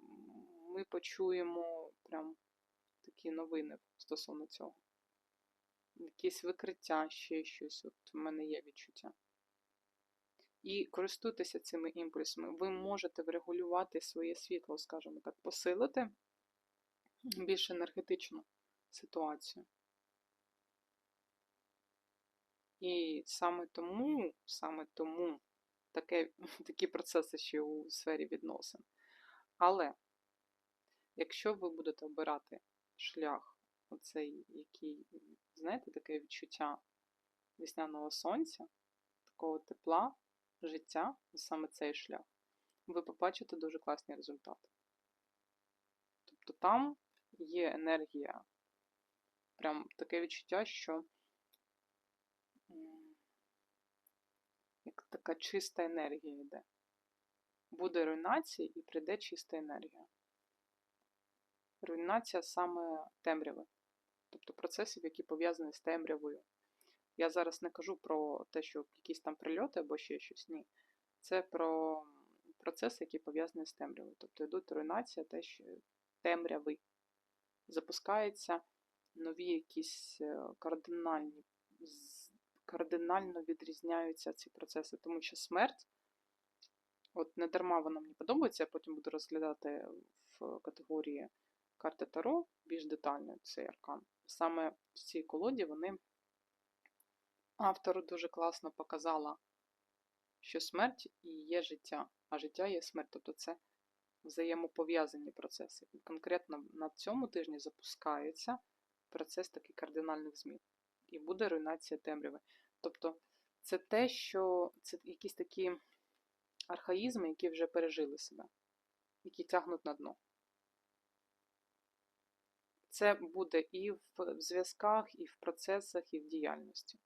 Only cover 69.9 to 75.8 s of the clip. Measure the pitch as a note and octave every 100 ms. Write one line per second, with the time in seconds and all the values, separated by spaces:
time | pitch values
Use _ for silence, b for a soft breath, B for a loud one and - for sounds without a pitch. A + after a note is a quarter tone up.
69.9 | D3+ - C#3+ - - - D#4 - b b
70.9 | b _ _ - F#3 F#3 E3 E3 D#3+ D#3+
71.9 | D#3 D3+ C#3+ C#3+ _ - - - E3 A#3
72.9 | - D#3+ D#3 - D3 E3 E3 D#3 - C#3+
73.9 | C3+ - - - - D#3 F3+ F3+ D#3 D#3
74.9 | F#3+ - - D#3 D#3+ E3 - - -